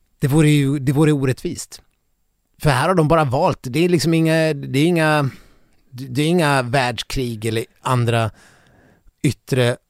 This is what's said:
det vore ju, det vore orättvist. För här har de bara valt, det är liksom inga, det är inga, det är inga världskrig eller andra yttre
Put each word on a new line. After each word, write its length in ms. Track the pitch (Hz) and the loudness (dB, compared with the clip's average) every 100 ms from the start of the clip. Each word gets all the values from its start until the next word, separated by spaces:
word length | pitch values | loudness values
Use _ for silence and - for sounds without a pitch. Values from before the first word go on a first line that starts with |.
| _ _ | _ _
det 80 | 143 | 0
vore 220 | 147 151 | 2 4
ju, 300 | 147 139 147 | 4 0 -2
det 120 | 131 | -2
vore 200 | 139 156 | 2 2
orättvist. 720 | 147 139 143 185 127 - - _ _ _ _ _ _ _ _ | 2 0 -2 -6 -10 -12 -20 _ _ _ _ _ _ _ _
För 80 | 151 | 0
här 180 | 127 160 | 2 2
har 80 | 185 | 2
de 120 | 151 | 4
bara 160 | 165 | 2
valt, 360 | 147 131 180 - | 2 0 0 -2
det 240 | 135 131 180 | -4 -2 0
är 40 | |
liksom 240 | 175 160 | 2 2
inga, 400 | 165 160 160 160 | 2 2 2 0
det 260 | 147 135 131 | -4 -4 0
är 60 | 160 | 0
inga, 440 | 170 156 151 135 - - _ _ _ _ | 2 2 0 -2 -6 -18 _ _ _ _
det 320 | 123 131 123 | -18 -8 -2
är 60 | 151 | 0
inga 340 | 180 147 139 | 2 2 0
världskrig 840 | 120 135 123 113 - 143 123 113 113 | 0 -2 -2 -4 -8 -6 -6 -6 -4
eller 200 | 110 - _ | -4 -6 _
andra 500 | - 127 117 117 113 - - _ _ _ _ _ _ _ | -4 0 0 0 -2 -6 -20 _ _ _ _ _ _ _
yttre 540 | 151 - - 127 120 123 _ | -4 -4 -4 0 0 -2 _